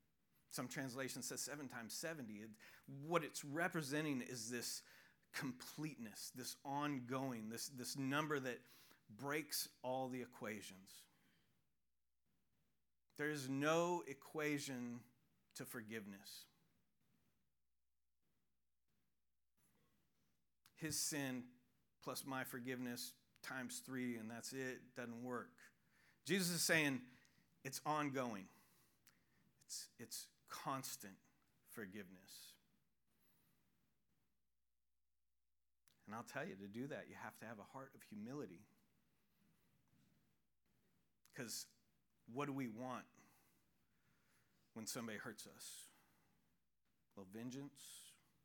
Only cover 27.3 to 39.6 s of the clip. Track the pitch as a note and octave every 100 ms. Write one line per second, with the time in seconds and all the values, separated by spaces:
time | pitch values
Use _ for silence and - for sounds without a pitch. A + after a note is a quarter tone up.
27.3 | - - - C3+ - D3+ D3+ D3 C3 B2
28.3 | G2+ F#2+ - - - - _ - - _
29.3 | - - - - - - - A2+ - -
30.3 | - - - D3 C3+ C3 - G2+ F#2+ -
31.3 | _ _ _ - - G2 G#2 F#2 F#2 -
32.3 | - - - _ _ _ _ _ _ _
33.3 | _ _ _ _ _ _ _ _ _ _
34.3 | _ _ _ _ _ _ _ _ _ _
35.3 | _ _ _ _ _ - - - G#2+ A#2+
36.3 | C3+ E3 F#2+ G2+ A2 C#3 A#2+ E2 F#2 A#2+
37.3 | - A2+ A2+ F#2+ C3 C3+ A#2+ - G#2 A2
38.3 | C#3+ A#2 E2 - - - _ _ _ _
39.3 | _ - -